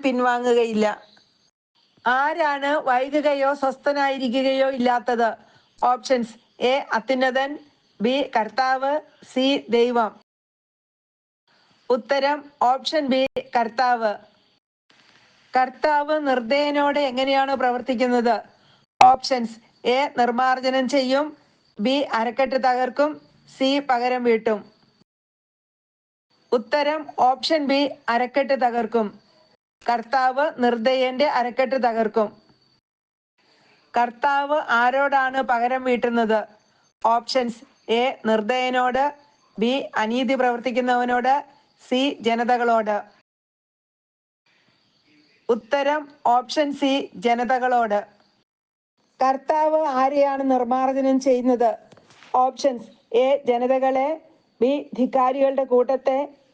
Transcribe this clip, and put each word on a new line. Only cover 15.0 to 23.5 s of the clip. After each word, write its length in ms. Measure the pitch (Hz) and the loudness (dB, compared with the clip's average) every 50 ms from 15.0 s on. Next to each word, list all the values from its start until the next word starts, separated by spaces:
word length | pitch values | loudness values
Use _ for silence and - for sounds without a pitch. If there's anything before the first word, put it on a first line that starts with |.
| _ _ _ _ _ _ _ _ _ _ - | _ _ _ _ _ _ _ _ _ _ -2
കർത്താവ് 640 | 254 262 254 - - - 302 294 294 294 294 311 311 294 277 | 0 0 -2 -2 -2 -2 0 0 0 0 -2 -2 -2 0 -2
നിർദ്ദയനോട് 720 | 254 247 233 220 277 285 294 294 285 294 285 285 285 294 285 262 | -2 -2 -2 0 0 0 0 0 0 0 0 0 0 0 -2 -2
എങ്ങനെയാണ് 460 | 240 254 269 277 269 269 269 269 277 240 | -2 -2 -2 0 0 0 0 0 -2 -2
പ്രവർത്തിക്കുന്നത്? 720 | 262 247 240 247 240 - 254 220 254 247 247 240 226 240 220 208 - - _ _ _ _ _ _ _ _ _ - | 0 -2 -2 -2 -4 -4 -2 -2 0 0 0 0 0 0 0 -2 -4 -10 _ _ _ _ _ _ _ _ _ 4
ഓപ്ഷൻസ്: 580 | - 254 262 254 - - 175 240 233 220 - - - _ _ _ - 233 247 | 6 6 6 4 2 -2 -2 -2 -2 -4 -8 -14 -20 _ _ _ -2 0 0
എ, 40 | 262 285 - - 254 | 0 0 0 0 0
നിർമാർജനം 680 | 240 240 233 233 254 262 254 262 254 262 262 262 262 240 | 0 0 0 0 0 0 0 0 0 0 0 0 0 0
ചെയ്യും, 380 | 277 277 254 254 262 277 302 302 294 - _ _ _ _ _ _ _ - | 0 0 0 0 0 0 -2 -4 -8 -14 _ _ _ _ _ _ _ -4
ബി, 180 | 208 254 269 285 277 - - 202 | -2 0 0 0 -2 -2 -2 -2
അരക്കെട്ട് 400 | 226 240 226 - 269 262 269 262 - | -2 -2 -2 -2 -2 -2 0 0 0
തകർക്കും, 460 | 254 247 247 254 254 - - 285 302 294 - - _ _ _ _ | 0 0 0 -2 -2 0 0 -2 -2 -2 -6 -14 _ _ _ _
സി, 200 | - | -20